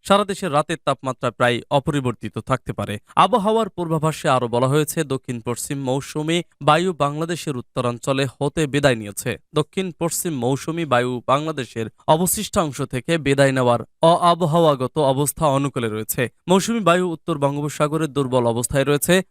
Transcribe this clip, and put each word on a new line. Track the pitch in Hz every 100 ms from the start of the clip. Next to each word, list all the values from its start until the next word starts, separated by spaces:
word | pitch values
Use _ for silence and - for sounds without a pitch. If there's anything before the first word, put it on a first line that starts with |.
| -
সারা | 202 202
দেশের | 190 185 143
রাতের | 156 165 -
তাপমাত্রা | 135 131 123 123 -
প্রায় | 123 117 - 143
অপরিবর্তিত | 147 147 123 113 110 - -
থাকতে | 131 - 107
পারে। | 101 104 _ -
আবহাওয়ার | 185 220 196 220 226 -
পূর্বাভাসে | 170 160 156 147 160 127
আরও | 120
বলা | 120 131
হয়েছে, | 147 151 170 143
দক্ষিণ | 131 - 120 117
পশ্চিম | 117 - 139 135
মৌসুমী | 135 - 151 151 170 - _ 143
বায়ু | 156 185 156
বাংলাদেশের | 143 147 160 160 - 127
উত্তরাঞ্চলে | - - 123 120 - 135 135 -
হতে | 143 - 147
বিদায় | 139 143 117
নিয়েছে। | 101 98 127 98 _ 147
দক্ষিণ | 147 - 190 -
পশ্চিম | 165 - 180 143
মৌসুমী | 120 135 - 165 160
বায়ু | 123 123 123 -
বাংলাদেশের | 135 156 147 117 - 110 _ -
অবশিষ্টাংশ | 156 180 - 202 208 156 131 135
থেকে | 127 - 165 139
বিদায় | 139 139 131
নেওয়ার | 123 120 - _ 165
অ-, | 175 175
আবহাওয়াগত | 170 175 170 160 135 127 156 139
অবস্থা | 135 147 - 156 135
অনুকূলে | 139 131 117
রয়েছে। | 107 110 - 117 _ -
মৌসুমী | 190 214 233 175
বায়ু | 175 180
উত্তর | 160 - 156
বঙ্গোপসাগরের | 143 143 147 - 151 160 160 131
দুর্বল | 131 127 117
অবস্থায় | 117 123 139 135
রয়েছে। | 143 - 185 -